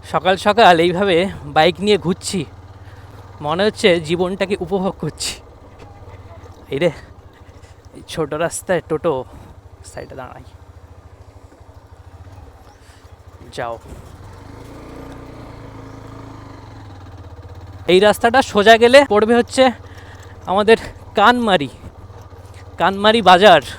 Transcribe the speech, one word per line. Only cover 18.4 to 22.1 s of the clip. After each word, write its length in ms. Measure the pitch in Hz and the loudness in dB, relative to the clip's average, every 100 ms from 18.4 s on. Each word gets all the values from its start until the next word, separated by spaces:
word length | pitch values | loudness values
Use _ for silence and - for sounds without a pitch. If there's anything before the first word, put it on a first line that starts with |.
| - | 0
সোজা 240 | 208 202 226 | 0 4 4
গেলে 160 | 233 269 277 | 6 6 4
পড়বে 220 | 208 214 240 | 2 2 2
হচ্ছে 240 | 233 - 254 220 - - - - - - - | 0 2 0 0 -18 -20 -20 -20 -20 -18 -4
আমাদের 280 | 185 214 226 - - - - | -2 2 2 0 -18 -6 2
কানমারি, 520 | 208 247 226 180 135 - - - - | 4 4 0 0 -2 -10 -20 -20 -20